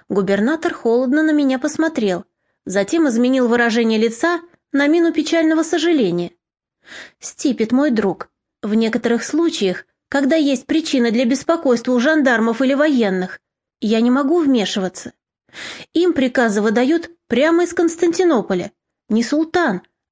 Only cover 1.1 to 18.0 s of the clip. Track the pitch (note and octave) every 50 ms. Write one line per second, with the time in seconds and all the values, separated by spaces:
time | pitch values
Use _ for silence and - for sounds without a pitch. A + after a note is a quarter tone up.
1.1 | B3+ D4+ D#4 D#4 D4+ D4 D4 C4+ C4 C4 B3+ D4+ D4+ - D#4 D#4+ D#4+ - A3 G3
2.1 | F3+ E3+ - - _ _ _ _ _ _ _ - F#3 G3+ G3 - - E4+ E4 C#4+
3.1 | A3+ A#3 B3 B3 C4 C4 B3+ A3+ A#3 A#3+ A#3+ A#3 G#3+ A#3+ A#3 A3+ A3 G#3+ A3 A3+
4.1 | A3+ - - E4+ F4 E4+ E4+ - _ _ _ _ - C#4 C#4+ C#4+ D#4 F4 E4+ E4
5.1 | D#4+ D#4 D4 D4+ E4 E4 E4 D#4+ D#4+ D#4 D#4+ D#4+ - E4+ C#4+ E4+ E4+ D4 A#3 F3+
6.1 | E3+ F3 F3 F3 - _ _ _ _ _ _ _ _ _ _ - - - - -
7.1 | _ _ - - - - - D4+ A#3+ G#3+ A3 G#3+ A#3+ B3+ C#4+ D4+ A#3+ G#3+ G#3+ G3
8.1 | E3+ - - - _ _ _ _ _ _ - G#3+ G#3 A3+ A3+ A3 A3 B3 A#3+ A#3
9.1 | A#3 A#3 A#3 - - D4+ E4+ E4+ - - G#3 F#3 F3+ - - _ _ _ _ _
10.1 | - C#4 C#4 C4+ D#4 D#4+ D4+ C#4 C#4 B3 - _ D4 D#4+ D#4 - - C4+ B3 A#3
11.1 | G#3+ A#3 C4 A#3 C#4 C4 - - E4 E4 E4 C#4 A#3+ A3+ A#3 - B3+ B3 A#3 D4
12.1 | D#4+ D#4 C#4+ C4 B3 A3+ A3 A3+ A3+ A3+ C4+ B3+ C#4 C4+ D4 D#4+ C#4+ B3 A3+ G3
13.1 | F#3+ F#3 F3+ F#3 - - _ _ _ _ _ _ _ _ - G#3 A3+ A3+ A#3 A#3+
14.1 | B3 C4+ C#4+ C4+ E4 F4 D#4+ C#4 C4+ A#3+ G3 F#3 - G#3+ F#3 F3+ - - - -
15.1 | - _ _ _ _ _ _ _ _ - - - - - - - _ D#4+ F4 F#4
16.1 | D#4+ C#4 C4 B3+ B3+ C4+ A#3+ A3+ G3+ G#3+ G3+ A3+ G#3+ A#3+ B3 C4 E4 E4+ E4+ -
17.1 | - _ _ _ A#3+ A#3 C#4 D#4+ E4 E4+ F4 E4+ - - F4 E4 E4 -